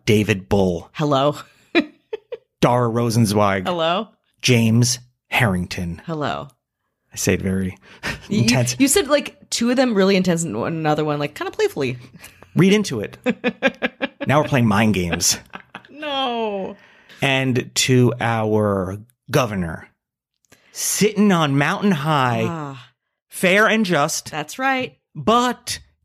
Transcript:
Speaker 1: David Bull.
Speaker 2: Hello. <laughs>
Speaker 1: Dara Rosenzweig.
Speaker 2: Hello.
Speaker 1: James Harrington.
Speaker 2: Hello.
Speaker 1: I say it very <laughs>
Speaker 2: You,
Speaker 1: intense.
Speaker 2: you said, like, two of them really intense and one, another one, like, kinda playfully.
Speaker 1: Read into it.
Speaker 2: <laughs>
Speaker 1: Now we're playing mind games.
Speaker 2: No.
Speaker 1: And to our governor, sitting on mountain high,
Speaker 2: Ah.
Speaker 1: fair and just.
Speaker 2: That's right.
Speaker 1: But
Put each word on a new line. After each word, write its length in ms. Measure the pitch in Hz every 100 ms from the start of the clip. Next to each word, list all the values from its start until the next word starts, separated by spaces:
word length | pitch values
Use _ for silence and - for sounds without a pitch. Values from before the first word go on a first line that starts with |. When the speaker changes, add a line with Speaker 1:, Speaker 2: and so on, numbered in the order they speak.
| -
Speaker 1:
David 420 | 107 104 98 -
Bull. 420 | 101 95 85 -
Speaker 2:
Hello. 420 | - 151 135 143 - - _ _
<laughs> 880 | 269 302 _ _ 427 - - _ _
Speaker 1:
Dara 280 | 147 123 120
Rosenzweig. 760 | 113 120 110 110 104 101 98 190
Speaker 2:
Hello. 440 | 175 160 180 220 _ _ _
Speaker 1:
James 580 | - 120 113 117 123 - - _ _
Harrington. 720 | - 117 92 - - 87 80 -
Speaker 2:
Hello. 420 | 160 135 71 143 _ _ _ _ _ _
Speaker 1:
I 40 | -
say 180 | -
it 80 | 90
very 360 | 92 95 95 - - -
<laughs> 260 | - - -
Speaker 2:
You, 140 | 202
Speaker 1:
intense. 320 | 117 131 117 -
Speaker 2:
you 80 | 180
said, 200 | 202 -
like, 420 | 196 196 - -
two 200 | - 240
of 40 | 254
them 200 | 254 196
really 200 | 190 190
intense 280 | 180 170
and 140 | 165 208
one, 140 | 107
another 300 | 160 156 151
one, 160 | 151 147
like, 160 | 147 -
kinda 160 | 370
playfully. 460 | 381 427 - 131 123 - - - - - -
Speaker 1:
Read 180 | 190
into 280 | 208 196 117
it. 160 | 95 - 254
Speaker 2:
<laughs> 800 | - 247 - 269 - 233 - 262 - 277
Speaker 1:
Now 140 | 143
we're 40 | 135
playing 200 | 135 117
mind 260 | 101 110
games. 460 | 92 87 82 - - - - - - -
Speaker 2:
No. 840 | 285 302 269 262 233 220 202 190 202 - _ _ -
Speaker 1:
And 520 | 139 135 131 127 -
to 400 | - - 127 123 -
our 800 | 113 113 110 107 104 98 92 101 107 _ -
governor, 580 | 120 120 101 85 - - _ _ _ _ _ _ _ _
sitting 600 | - - - 202 190 208
on 260 | 175 151 139
mountain 320 | 143 196 208
high, 520 | 160 151 147 127 117 113
Speaker 2:
Ah. 420 | 165 143 135 - _ _ _ _
Speaker 1:
fair 400 | - 185 196 220
and 160 | 220 196
just. 440 | 160 151 - -
Speaker 2:
That's 300 | 156 151 -
right. 400 | 269 262 254 - _ 156
Speaker 1:
But 640 | 147 233 247 233 - - - _